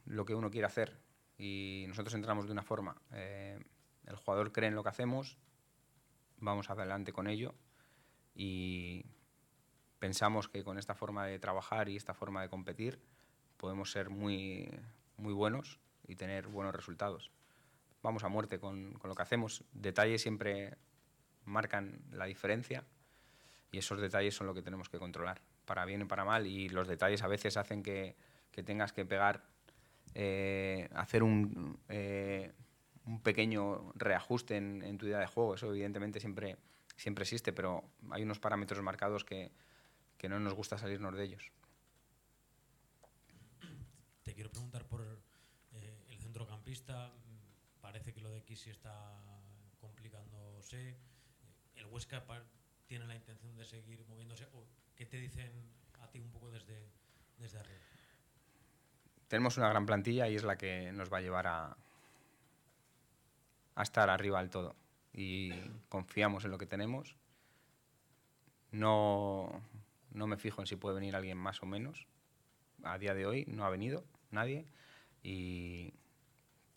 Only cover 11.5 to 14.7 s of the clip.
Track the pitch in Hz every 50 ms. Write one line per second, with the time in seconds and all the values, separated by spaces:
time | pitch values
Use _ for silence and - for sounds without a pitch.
11.5 | 95 95 - - 110 110 104 101 98 101 - - 92 - 98 101 98 95 95 90
12.5 | 95 95 90 - 87 - 110 123 - - - - - - - - _ _ _ _
13.5 | _ - - 92 95 98 98 - - 101 95 95 98 98 104 101 101 95 95 95
14.5 | 92 95 - -